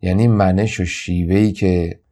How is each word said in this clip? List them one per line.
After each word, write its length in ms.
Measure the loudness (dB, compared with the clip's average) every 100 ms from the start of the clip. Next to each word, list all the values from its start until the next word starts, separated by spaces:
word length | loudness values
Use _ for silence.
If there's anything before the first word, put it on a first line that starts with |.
یعنی 260 | 0 0 2
منش 520 | 4 2 2 0 -2
و 40 |
شیوهی 680 | -6 -6 -6 -4 0 2 2
که 480 | 0 0 0 -2 -8 _